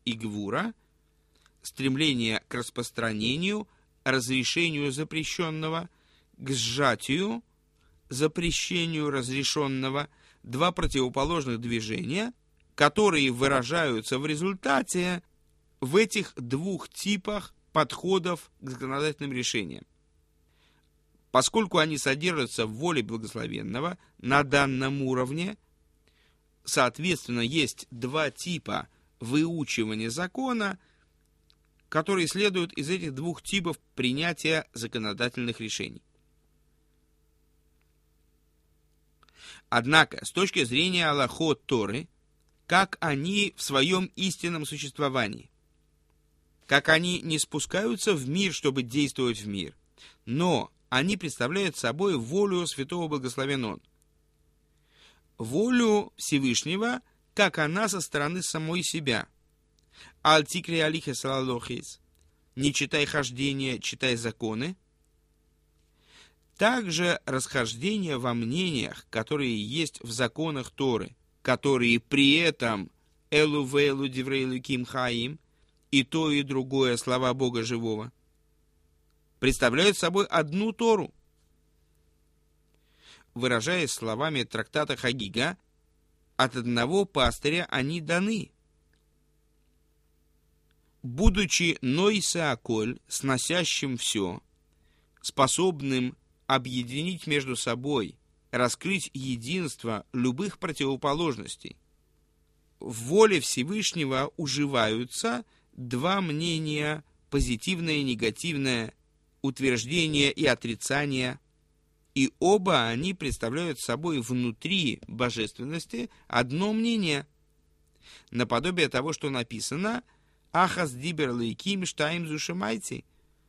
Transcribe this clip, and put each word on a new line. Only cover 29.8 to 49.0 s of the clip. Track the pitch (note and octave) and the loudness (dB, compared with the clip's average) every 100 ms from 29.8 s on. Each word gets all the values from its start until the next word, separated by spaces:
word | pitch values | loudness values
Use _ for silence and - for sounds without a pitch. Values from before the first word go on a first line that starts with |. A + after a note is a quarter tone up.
| G#2+ A2 A2+ | 2 0 -2
закона, | C3 F3+ - C4 A#3 G3+ F#3 _ _ _ _ _ _ _ _ _ _ _ | -2 -4 -2 0 0 0 -4 _ _ _ _ _ _ _ _ _ _ _
которые | D#3 D#3+ F#3+ D#3+ | -2 0 2 2
следуют | F#3 G#3 F#3 E3+ | 2 2 2 -2
из | - C#3+ | -4 -4
этих | F#3 E3 | -4 -4
двух | C3 E3+ D#3+ | -6 -6 -6
типов | - G3 E3+ D3+ _ - | -2 -2 -2 -4 _ -2
принятия | B2 C3+ E3+ D#3+ D#3 D#3+ - | 0 0 -2 0 0 0 -2
законодательных | A#2 A2+ A#2+ G#2+ G2 B2 B2+ A#2+ A2 | -8 -6 -4 -4 -2 -2 -2 -4 -4
решений. | A2 - A#1+ A1+ - _ _ _ _ _ _ _ _ _ _ _ _ _ _ _ _ _ _ _ _ _ _ _ _ _ _ _ _ _ _ _ _ - - - _ | -6 -6 -8 -10 -20 _ _ _ _ _ _ _ _ _ _ _ _ _ _ _ _ _ _ _ _ _ _ _ _ _ _ _ _ _ _ _ _ -20 -20 -20 _
Однако, | A#2+ A#2+ D#3+ D3 - - | 0 6 6 6 0 -6
с | |
точки | E3+ F#3+ F3+ A#2+ | 0 0 2 2
зрения | C3 F3+ F3+ D#3+ | 2 2 2 2
алахот | C#3+ B2 - D#3+ C3+ - | 2 2 2 0 0 0
Торы, | B2 G2 A#2+ E3 _ _ _ _ _ - | 0 0 -4 -8 _ _ _ _ _ 2
как | F3+ F#3+ - | 4 4 0
они | E3 C#3 E3 G3+ G3+ - | -2 0 0 0 0 -2
в | |
своем | - C#3 D#3+ F#3 F#3 - | 0 4 4 2 0 -2
истинном | F#3+ - E3+ E3 C#3+ | -4 -2 -4 -4 -6
существовании, | D3 C#3 - C#3+ C3 G#2 A#1+ - _ _ _ _ _ _ _ _ _ _ _ - | -8 -8 -4 -2 0 -2 -4 -14 _ _ _ _ _ _ _ _ _ _ _ 2
как | C#3 D#3+ | 2 6
они | D#3+ F3 F3+ | 4 4 -2
не | E3 D3+ | -2 -2
спускаются | - D3+ - F3+ A3+ A3 G#3+ | -2 -4 -2 -2 -2 0 0
в | E3 B2+ | 0 0
мир, | F3 F#3+ | 0 0
чтобы | - C#3+ C3+ | 0 0 0
действовать | A#2+ C3+ | 0 0